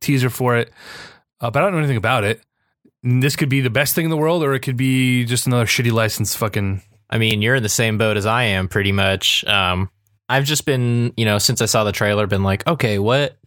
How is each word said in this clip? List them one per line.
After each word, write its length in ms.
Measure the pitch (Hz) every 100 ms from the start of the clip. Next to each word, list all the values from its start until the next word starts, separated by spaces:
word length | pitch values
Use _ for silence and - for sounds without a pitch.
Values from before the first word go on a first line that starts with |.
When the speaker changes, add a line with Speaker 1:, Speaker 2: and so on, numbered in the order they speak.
Speaker 1:
teaser 300 | - 135 123
for 260 | - 123 120
it, 160 | 117 - - - - - _ _
uh, 100 | 120
but 100 | 135
I 60 | 190
don't 60 |
know 60 | 170
anything 200 | 147 117
about 260 | 107 127
it. 160 | 101 113 _ _ _ _ _ _
And 180 | 123 127
this 120 | 139
could 140 | - 147
be 120 | 135
the 100 | 123
best 240 | 117 143 -
thing 80 |
in 60 | 165
the 60 | 160
world, 280 | 156 175
or 100 | 143
it 60 | 135
could 160 | 139 123
be 480 | 131 131 127 123
just 220 | 120 123 131
another 180 | 123 110
shitty 260 | - 120
license 440 | 113 110 - 104 -
fucking 460 | 110 104 98 98 - _ _
Speaker 2:
I 80 | 113
mean, 240 | 110 107
you're 140 | 107 131
in 60 |
the 60 | 107
same 300 | - 113 107
boat 180 | 110 104
as 80 |
I 200 | 104 120
am, 240 | 117 95 92
pretty 240 | 104 98
much. 520 | 98 98 98 - -
Um, 460 | - 101 92 90 95 - _ _ -
I've 140 | 131
just 200 | 143 151
been, 480 | - 131 120 120 120 -
you 100 | 110
know, 120 | 104
since 220 | - 117
I 60 | 110
saw 180 | 117
the 80 | 104
trailer, 340 | 98 104 104 101
been 180 | 98
like, 220 | 98 98 147
"Okay, 320 | 165 120 101
what 380 | 104 131 143 -